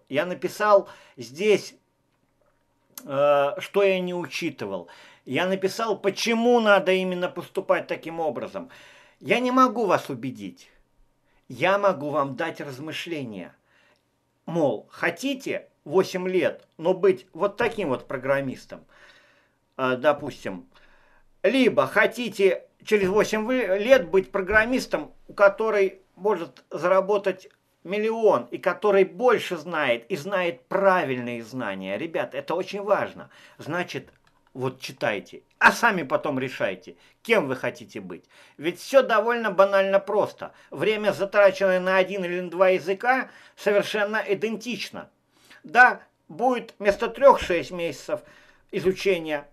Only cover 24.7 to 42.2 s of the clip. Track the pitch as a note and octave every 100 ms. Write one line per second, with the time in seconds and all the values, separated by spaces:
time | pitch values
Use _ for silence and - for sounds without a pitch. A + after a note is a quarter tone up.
24.7 | B3+ - D#3 C#3+ - - - G3+ G3 A3
25.7 | G#3 F#3+ - _ _ G3+ F#3+ D#3 - _
26.7 | D#3+ F3 F#3+ F#3 G3+ G3 F#3 - _ _
27.7 | _ E3 G#3 A3 A3+ G#3+ C#3 - - F#3+
28.7 | F3 G#3+ G3 F#3+ F3 B3 G3 - E3+ C#3+
29.7 | D#3 C#3 A#2+ - E3 E3+ F#3+ F3 E3 -
30.7 | G3 G3 F#3 C3+ B2 A#2+ A#2+ A2 B2+ G#2+
31.7 | G2 F#2+ G#2 D#3+ E3 B2+ C#3 C#3 E3+ F#3
32.7 | G3+ G3+ F3 G#2 F2 - _ - - B2
33.7 | F3 F3 C3+ B2+ _ _ _ _ - C3
34.7 | B2+ - C3 - G2+ - - _ - A3+
35.7 | - A#3+ F#3 C3+ - D#3 C3 C3 - A2+
36.7 | F#2 - - _ _ - A3 C#3 B2+ B2
37.7 | - G#2+ A2 F#2+ F2 _ _ - - D3+
38.7 | F3+ - C4+ G#3 G#3+ A3+ A#3+ A3 F3 G3
39.7 | G3 G3 G3 G3 G#3 D3 - F2 - _
40.7 | C#3+ F3+ G#3+ G#3 C#3 F#3+ G#3 G3 F#3+ G3
41.7 | F#3 F3+ F#3+ F3+ G3